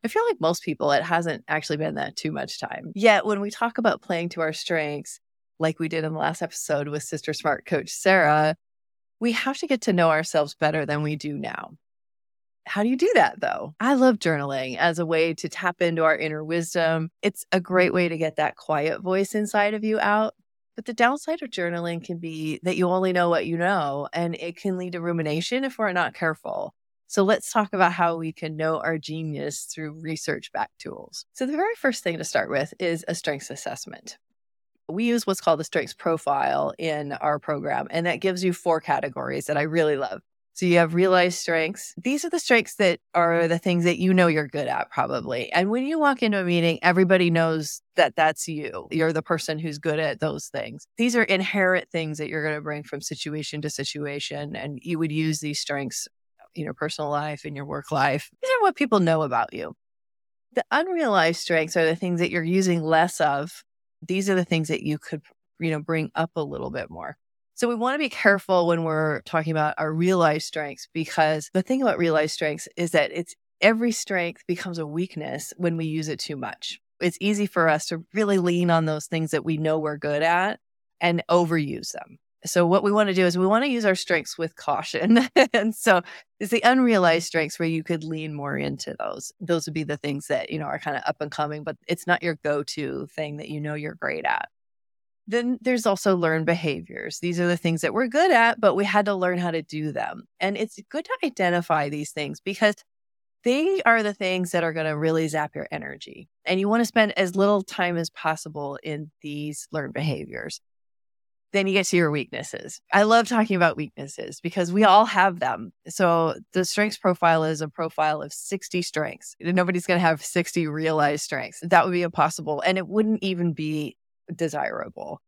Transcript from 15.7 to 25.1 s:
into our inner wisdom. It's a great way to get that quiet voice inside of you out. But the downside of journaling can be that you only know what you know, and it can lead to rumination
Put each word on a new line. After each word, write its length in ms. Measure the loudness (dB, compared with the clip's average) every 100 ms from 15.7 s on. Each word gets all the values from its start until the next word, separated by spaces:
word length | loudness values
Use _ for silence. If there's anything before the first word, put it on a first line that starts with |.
| 0
into 240 | 0 4 4
our 100 | 4
inner 300 | 0 -4 -2
wisdom. 640 | -2 -2 0 2 2 -2 _
It's 240 | -2 -2 -2
a 80 | -2
great 340 | 2 4 4
way 140 | 4 0
to 100 | 0
get 200 | -2 0
that 180 | -2 -2
quiet 460 | -2 0 0 -2
voice 340 | -2 0 0 -2
inside 380 | -2 0 0
of 100 | 0
you 160 | -2 0
out. 340 | 2 2 0 -4 _ _ _ -14
But 80 | -12
the 80 |
downside 480 | 2 2 2 -4 -6
of 80 | -6
journaling 540 | -4 -2 -2 -4 -6
can 160 | -6 -8
be 420 | -8 -6 -6 -4
that 140 | -4 0
you 100 | 2
only 240 | 2 2
know 180 | 2 4
what 160 | 2 2
you 120 | 0
know, 500 | 2 2 0 -4 -4
and 220 | -2 -2 -4
it 200 | -8 -6
can 220 | -4 -4
lead 160 | -6
to 80 | -6
rumination 640 | -2